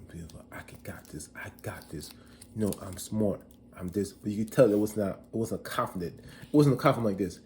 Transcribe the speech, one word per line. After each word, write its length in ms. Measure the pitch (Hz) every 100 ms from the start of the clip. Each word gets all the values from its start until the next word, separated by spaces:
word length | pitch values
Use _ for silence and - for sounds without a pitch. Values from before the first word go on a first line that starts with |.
| -
beautiful. 340 | 85 82 - -
I 80 | -
can 180 | - -
got 220 | - - -
this. 200 | 78 - -
I 120 | - -
got 260 | - - -
this. 200 | 78 - - - - - -
You 100 | 104
know, 60 | -
I'm 140 | 98 90
smart. 440 | - 107 104 90 - - - -
I'm 100 | 90
this. 220 | 101 98
But 200 | - -
you 120 | 104
could 80 | 110
tell 180 | - 120
it 80 | 104
was 180 | 104 107
not, 240 | 98 - -
it 40 | 113
wasn't 280 | 113 92
confident. 540 | - - 120 92 85 -
It 340 | - - -
wasn't 200 | 151 147
a 40 | 123
confident 280 | 147 123 113
like 120 | 95
this. 220 | 92 -